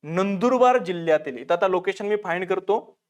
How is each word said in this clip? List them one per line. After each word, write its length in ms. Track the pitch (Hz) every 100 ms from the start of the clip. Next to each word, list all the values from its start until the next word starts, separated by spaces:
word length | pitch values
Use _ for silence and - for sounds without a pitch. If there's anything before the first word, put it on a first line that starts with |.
नंदुरबार 760 | 151 170 196 196 240 254 247 254
जिल्ह्यातील, 600 | 180 175 165 151 151 123
इथं 140 | -
आता 160 | 175 196
लोकेशन 380 | 185 185 185 208
मी 100 | 208
फाइंड 300 | 196 175 185
करतो 520 | 208 196 214 - _